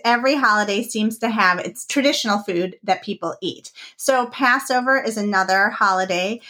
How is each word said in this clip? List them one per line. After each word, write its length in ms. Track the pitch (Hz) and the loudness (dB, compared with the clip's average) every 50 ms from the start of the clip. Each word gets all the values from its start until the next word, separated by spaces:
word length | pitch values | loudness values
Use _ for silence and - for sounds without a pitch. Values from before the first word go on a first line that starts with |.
| - | 0
every 300 | 233 240 240 247 262 294 | 0 2 2 2 2 2
holiday 480 | 285 262 226 208 208 208 202 196 202 233 | 4 4 2 4 2 2 0 0 -2 -2
seems 340 | - - 220 214 220 226 - | -4 -4 -2 -2 -2 -2 -2
to 120 | - 240 | -4 -2
have 280 | 214 220 196 185 180 175 | 0 2 4 4 2 2
its 300 | - - - - - - | -2 -8 -8 -10 -10 -4
traditional 560 | - 285 262 285 277 - - 226 202 202 208 | -2 2 2 2 2 0 0 -2 -2 -2 -2
food 340 | - 185 170 180 185 - - - | -2 -2 -2 -2 -4 -6 -8 -2
that 180 | - 185 - | -2 -2 -2
people 340 | - - 202 - - 165 - - | -2 -8 -8 -6 -6 -8 -8 -6
eat. 300 | - 165 - - - - _ - - - - - | -6 -8 -8 -8 -14 -20 _ -20 -20 -20 -18 -8
So 300 | - - 269 254 247 240 | -2 0 2 2 2 -2
Passover 760 | - - 269 247 247 269 269 - 262 254 247 262 269 269 | -2 -2 2 2 2 2 0 0 -2 0 2 2 0 0
is 160 | - 226 220 214 | 0 -2 -4 -4
another 520 | 208 208 202 190 190 185 190 190 196 214 | -2 0 0 0 2 2 2 2 2 2
holiday 720 | 226 - 220 196 190 185 190 185 180 175 180 196 226 240 - - | 2 2 2 2 2 2 0 0 -2 -2 -2 -2 -4 -8 -12 -18